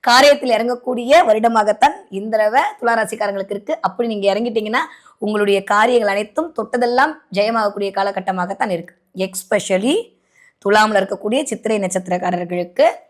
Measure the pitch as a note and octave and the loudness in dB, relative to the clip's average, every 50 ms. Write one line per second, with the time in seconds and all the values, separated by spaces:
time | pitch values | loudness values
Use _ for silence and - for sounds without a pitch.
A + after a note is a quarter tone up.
0 | - C4 A#3+ B3+ C#4 D4 C#4+ - - B3+ A3+ G#3+ A#3 A#3+ B3 A#3+ - B3+ B3+ A#3 | 2 4 4 6 8 6 6 4 2 0 0 0 0 -2 -4 -4 -4 -6 -4 -4
1 | A#3+ B3 C#4+ E4+ F4 A#3+ G#3+ A3 A3 A#3 A#3 A3 G#3 G#3 G#3 - - C#4 E4 - | 2 4 6 6 6 6 4 4 4 2 2 4 2 2 2 4 2 2 2 -2
2 | - _ F#3+ G3 G3+ A3 A3 A3 G#3+ G#3+ A3 C4+ E4 G#4+ G#4 - B3 A#3 A#3 A3+ | -14 _ -10 -8 -6 -2 0 2 2 2 2 2 0 0 -4 -2 0 0 0 0
3 | G#3+ - A3+ A3 G#3+ G3+ G3+ G3 F#3+ G3 G3+ G3+ - - D#4+ - - C#4+ - - | 0 -4 -4 -4 -4 -4 -4 -6 -6 -6 -8 -10 -6 -6 -6 -4 -4 -6 -4 -4
4 | A#3+ A#3 A3 G#3 F#3+ G3 G3 G#3 A#3 A#3+ G#3+ A3+ G#3 G#3+ A3 C4+ D#4+ - - - | -4 -4 -4 -2 0 0 0 0 -2 -2 -2 -4 -4 -2 -2 -4 -4 -4 -10 -20
5 | _ - _ _ - G#3 G#3+ G#3 G#3 G3+ G3 G3 F#3+ - G#3 G#3 A3 A#3+ B3 A#3 | _ -20 _ _ -6 -2 0 0 2 2 2 0 0 0 2 2 2 4 2 2
6 | A3 G3+ G3 G3+ G#3+ G#3 _ - E4 E4+ - - G#3+ A3 - B3 B3 A#3+ A#3+ B3+ | 2 2 -2 -2 -4 -4 _ -6 -6 -4 -6 -8 -8 -4 -2 -2 0 0 2 2
7 | C4+ D#4 D#4 - _ _ F#3+ G3 G#3 A3 A#3 A3+ G#3+ G3+ G3+ G3+ G3+ G3 F#3+ F#3+ | 0 0 -2 -10 _ _ -2 -2 -2 0 0 0 -2 -2 -2 -4 -6 -4 -2 -2
8 | G3 G3+ G3 G3 F#3 - F#3 F#3 F3+ F#3 G3 - - A3 F3+ E3+ F3 - _ _ | -4 -2 -4 -4 -6 -4 -4 -4 -4 -6 -4 -4 -4 -4 -4 -6 -6 -12 _ _
9 | _ _ _ F#3+ F#3+ F#3+ F#3 - - _ A3 G3+ - - G3 F#3 G3+ B3+ D#4 A4+ | _ _ _ -6 -6 -6 -6 -12 -6 _ -2 -2 0 0 -2 0 0 0 0 -2
10 | A#4 - _ _ _ _ _ _ _ _ _ _ _ G3+ G#3 G#3+ G#3+ G#3+ G#3+ G3 | -4 -8 _ _ _ _ _ _ _ _ _ _ _ 0 2 2 2 4 2 0
11 | F#3+ G3 G3+ F#3 - G#3 A3+ C4+ D#4 - A3 - - - A3 G#3 G3 F3+ F#3 F#3 | 0 -2 -6 -8 -4 -2 -2 -2 -2 -4 -8 -8 -4 -4 -2 -2 -2 -4 -4 -6
12 | F#3 F#3 F#3 F3+ F#3 F3+ F3+ F3 F3+ E3+ F3+ F3 F3 E3+ _ - C#4+ E4+ - - | -4 -4 -6 -4 -2 -4 -4 -4 -4 -6 -4 -6 -6 -6 _ 2 2 2 2 -2
13 | _ | _